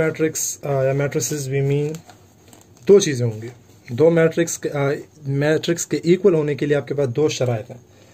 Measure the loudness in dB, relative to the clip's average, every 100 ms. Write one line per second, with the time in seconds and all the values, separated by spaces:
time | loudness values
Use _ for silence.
0 | 0 0 -2 -2 -8 -8 -4 0 0 0
1 | -2 -2 -4 -6 -4 -2 0 0 -2 -8
2 | -14 -20 -20 _ -20 -20 -20 -2 6 6
3 | 6 -2 -2 -4 -12 -18 -20 -20 -8 2
4 | 4 6 4 2 -2 -4 -6 -4 -2 -4
5 | -10 -12 -6 -2 0 0 0 -4 -4 -2
6 | 2 4 4 2 0 -2 0 0 -2 -2
7 | -2 0 0 0 -2 -4 -6 -18 -20 -20
8 | -20